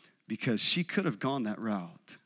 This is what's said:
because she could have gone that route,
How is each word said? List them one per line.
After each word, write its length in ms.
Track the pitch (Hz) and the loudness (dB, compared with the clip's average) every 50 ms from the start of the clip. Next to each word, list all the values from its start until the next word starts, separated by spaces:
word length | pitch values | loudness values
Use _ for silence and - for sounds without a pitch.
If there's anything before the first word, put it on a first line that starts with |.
| - - _ _ _ | -20 -20 _ _ _
because 320 | - 113 - - 123 113 104 | -8 -6 -2 0 2 2 4
she 240 | - - - - - | 4 4 4 2 2
could 220 | - - 202 196 | 0 0 0 2
have 140 | 170 110 - | 2 0 0
gone 240 | - 135 139 139 117 | 0 -2 0 0 -2
that 160 | 107 107 - | -2 -4 -4
route, 580 | 107 113 104 98 87 85 82 - _ - - - _ | -2 -2 -2 -2 -4 -6 -12 -16 _ -16 -16 -16 _